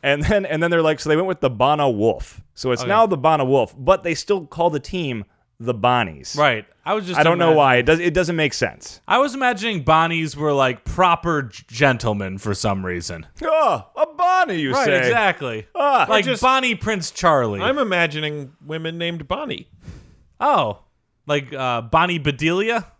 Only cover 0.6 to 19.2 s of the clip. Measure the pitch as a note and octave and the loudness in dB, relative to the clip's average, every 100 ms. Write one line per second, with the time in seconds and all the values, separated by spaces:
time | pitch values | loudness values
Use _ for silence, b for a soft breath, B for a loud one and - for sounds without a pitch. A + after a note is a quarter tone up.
0.6 | E3+ E3+ D#3+ D3+ D3+ D#3 F#3+ F3+ C3+ A2 | 0 2 2 0 0 0 0 -2 -2 2
1.6 | C3+ D3 C#3+ G#2+ A2+ - - - - - | 2 4 2 2 0 0 -8 -16 -20 -8
2.6 | B2+ A#2+ B2 G#3 A3+ E3 D#3 D#3 C3 C3+ | -4 -2 2 2 2 2 2 2 2 2
3.6 | A2 - C3 F#3+ F3 D#3 - G3+ D3+ D#3+ | 2 -2 2 2 0 -6 -2 -4 -4 -2
4.6 | E3+ D3 - F#3 D3+ A#2 G2 _ _ _ | 0 0 -6 -8 -6 -8 -10 _ _ _
5.6 | A2+ A#2+ A#2 B2 G2+ D2 B1+ D3 D3 A2+ | -6 0 2 2 0 -6 -12 0 0 0
6.6 | - _ - G#3+ F3+ E3+ D#3 F3 E3+ D#3 | -8 _ -6 -4 -2 2 2 4 4 4
7.6 | C#3 B2 B2 E3 F3 E3 E3+ E3+ D3+ - | 6 4 4 2 2 0 -2 -2 -2 -2
8.6 | A2+ - - - - A#3 C#4+ C4 B3+ G#3+ | -4 -6 -20 -20 -2 0 0 0 -2 -2
9.6 | A3+ G3 C3 D#3+ E3 E3 D#3+ C#3+ D3+ C#3 | -4 -4 2 4 4 0 -4 -4 -2 2
10.6 | C3 B2 - - F3+ E3+ E3+ D3+ B2+ - | 2 0 -8 2 2 2 0 -4 -4 -14
11.6 | _ A2+ C#3+ B2 A#2 G#2 F#2+ F#2+ A2 G2 | _ 2 2 2 -2 -2 -4 -6 -6 -2
12.6 | G#2+ G2 F#2 F2+ E2 E2+ - - D#4 D#4+ | -2 -2 -4 -6 -8 -12 -14 -8 -2 2
13.6 | C#4+ C#3 - - D#4 D4+ F4+ F#4 F4 F3 | 2 0 -6 -4 -4 0 0 2 0 -2
14.6 | D3+ C4 A#3+ C3+ B2+ A#3 G3+ - C3 A2+ | -2 0 2 2 2 2 2 0 -6 -8
15.6 | - C4 C#4+ C4 D3+ A3 A3+ A#3 B3+ C4 | -10 -2 2 4 4 2 0 0 2 2
16.6 | B3+ G#3+ G#3+ G#3 D#3+ - F3 D3 A#2 G2+ | 0 -2 -2 -4 -6 0 2 4 2 0
17.6 | G3+ C#4 A#3+ F3+ E3+ D3+ D3+ D3+ C3+ _ | -2 0 0 0 0 -2 -6 -8 -12 _
18.6 | C#3+ D#3+ D#3+ E3 E3+ E3+ | -12 -8 -8 -6 -6 -8